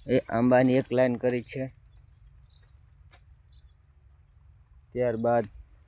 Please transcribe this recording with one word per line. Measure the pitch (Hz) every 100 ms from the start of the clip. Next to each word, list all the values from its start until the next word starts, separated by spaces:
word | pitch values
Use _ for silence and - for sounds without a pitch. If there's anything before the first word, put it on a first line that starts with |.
| -
એ | 127
આંબાની | - 113 123 123 127
એક | 131 -
લાઈન | 123 127 117
કરી | 127 123
છે. | 117 131 131 - - - - - - - - - - - - - - - - - _ - - _ _ _ _ _ _ _ - - _ - _
ત્યારબાદ | 120 123 113 117 120 104 - - _